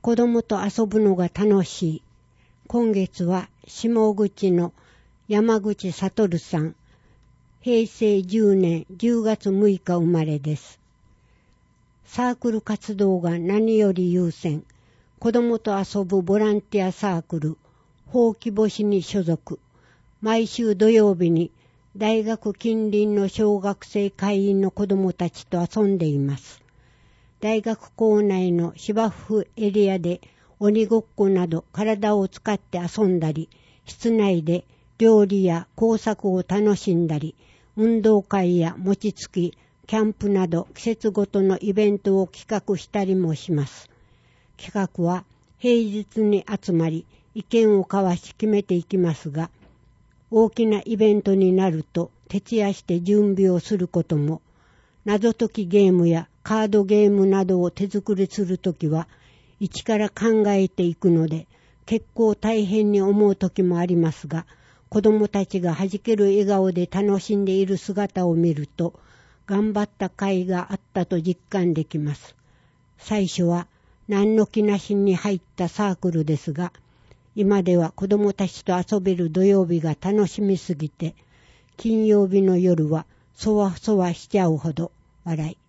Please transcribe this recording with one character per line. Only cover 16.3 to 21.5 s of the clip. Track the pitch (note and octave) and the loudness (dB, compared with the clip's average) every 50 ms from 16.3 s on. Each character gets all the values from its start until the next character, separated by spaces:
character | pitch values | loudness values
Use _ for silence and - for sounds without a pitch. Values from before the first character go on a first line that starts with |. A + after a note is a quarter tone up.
| G3 G#3+ | 0 2
ラ | G#3+ G#3+ | 2 2
ン | G#3 G#3 | 0 -2
テ | - _ - G3+ | -4 _ -4 -2
ィ | F#3 | -2
ア | F#3 | -2
サ | F3 - - G3+ F3+ E3+ | -4 -4 -4 -4 -4 -4
ー | |
ク | D#3+ _ E3+ D#3+ | -6 _ -6 -4
ル、 | D3+ D#3 D#3+ _ _ _ _ _ _ _ _ _ _ - | -4 -6 -6 _ _ _ _ _ _ _ _ _ _ -4
ほ | - B3+ A#3 A3+ | 0 2 2 2
う | A3 | 0
き | _ - A#3+ | _ -8 -6
星 | G3+ G#3 A3 G#3 - - G#3 | -2 0 0 0 0 -2 -2
に | G#3 G3+ F#3+ | 0 0 0
所 | E3 - - G3+ | -2 -2 -4 -4
属。 | F3 E3 E3 - _ - D#3 - _ _ _ _ _ _ _ _ _ _ _ _ | -2 -2 -2 -4 _ -14 -16 -16 _ _ _ _ _ _ _ _ _ _ _ _
毎 | G#3 A3 A3+ A3+ A3+ | -2 0 0 0 0
週 | - - - A#3 A3 G#3 | -2 -4 -4 -2 -2 2
土 | F3+ G#3+ A3 | 4 4 6
曜 | A#3 A3 G#3 G#3 F#3+ | 6 6 6 4 4
日 | E3 F3+ E3 | 2 2 2
に | E3+ D#3+ E3+ - | 2 2 0 -2